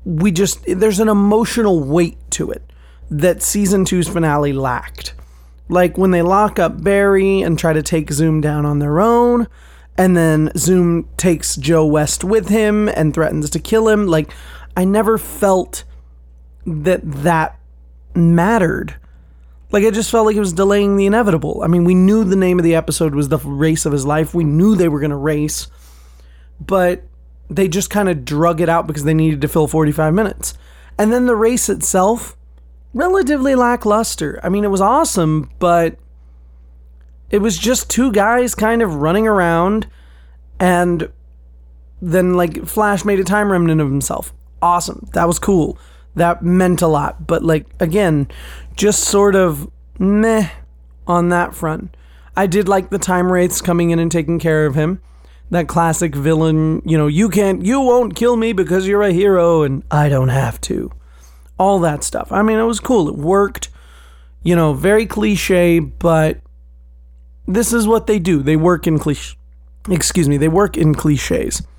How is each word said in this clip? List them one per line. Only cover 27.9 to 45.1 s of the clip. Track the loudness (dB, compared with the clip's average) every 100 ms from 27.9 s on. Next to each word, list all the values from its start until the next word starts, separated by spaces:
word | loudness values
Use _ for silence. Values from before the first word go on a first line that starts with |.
kinda | -2 -2
drug | -2 -4 -2 0 0
it | 0
out | 0 -2
because | -4
they | -2
needed | 2 0 0
to | -2
fill | 0 0
forty-five | 0 0 0 0
minutes. | 0 -2 -6 -12 -14 -20 -20 -20 -2
And | 0
then | 2 0
the | 2
race | 2 0 -2
itself, | -4 -2 0 2 0 -6 -18 -20 -20 -20 -20 -14
relatively | -4 0 0 0 0 0
lackluster. | 2 2 0 0 0 0 -4 -8 -6
I | -4
mean, | -2
it | 0
was | 0
awesome, | 2 2 0 0 0 0 -4 -4
but | 2 2 2 -4 -20 -20 -20 -20 -20 -20 -20 -20 -20 -20 -20 -20 -4
it | -2
was | 0 -2
just | -2 -2 -2
two | -2 0
guys | 2 2 2 0 0
kind | 0 2
of | 0 0
running | 0 2 2
around, | 2 2 2 2 0 -4 -12 -20 -20 -20 -20 -20 -2
and | 0 2 2 -2 -6 -12 -20 -20 -20 -20 -20 -20 -20 -12
then, | -2 0 2
like, | 2 0 -4 -8
Flash | -2 0 0
made | 0 -2
a |
time | 0 0 2
remnant | 2 2 2
of | 0
himself. | -2 -4 -8 -10 -16 -20 -4
Awesome. | 0 0 -2 -12 -6